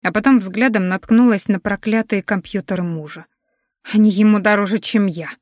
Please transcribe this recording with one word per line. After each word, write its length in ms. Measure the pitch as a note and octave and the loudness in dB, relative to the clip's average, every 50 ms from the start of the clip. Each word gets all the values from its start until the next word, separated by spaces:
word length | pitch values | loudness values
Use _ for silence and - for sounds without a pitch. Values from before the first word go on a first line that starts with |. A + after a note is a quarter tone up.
| - | -4
А 80 | F#3 | -2
потом 260 | E3 G#3+ G#3+ C#4 C4+ A#3 | -2 0 2 4 4 4
взглядом 480 | F#3+ F#3+ F3+ G#3 B3 C4 G#3+ G#3 F#3 | 2 -2 -4 -2 -2 0 0 0 -2
наткнулась 600 | F3+ F#3 F#3+ - - A3+ A3+ B3 A#3+ A3 G3 - - | -2 -4 -6 0 2 4 4 4 4 2 0 0 -2
на 100 | G3 F#3 | -4 -2
проклятые 640 | _ G#3 G3+ - - A3 G#3+ A3+ A3 - A3 G3 | _ -6 -6 -4 -4 -2 -2 -2 -2 -2 -4 -4
компьютеры 640 | - - G#3 F#3+ - - - G3 D3+ - F#3+ F3 F3 | -2 -4 -4 -4 -6 -6 -8 -8 -6 -4 -6 -4 -4
мужа. 420 | F3 E3 D#3+ D3+ D3+ - E3 E3 _ _ _ _ _ _ _ _ _ _ _ _ - | -6 -6 -8 -10 -14 -18 -20 -20 _ _ _ _ _ _ _ _ _ _ _ _ -2
Они 160 | - G#3+ G#3+ G#3+ | 2 4 4 4
ему 300 | F#3 F#3+ G#3+ G#3+ G#3+ G#3 | 4 4 4 4 4 4
дороже, 400 | F#3 G#3+ G#3 G3+ G3+ F#3 G#3+ G#3 | 2 2 2 2 0 -2 -4 -4
чем 280 | - - - G#3+ G3+ | -4 -2 -2 -2 -2
я. 220 | F#3+ D#3 E3+ D#3+ - - _ | -2 -4 -8 -14 -14 -16 _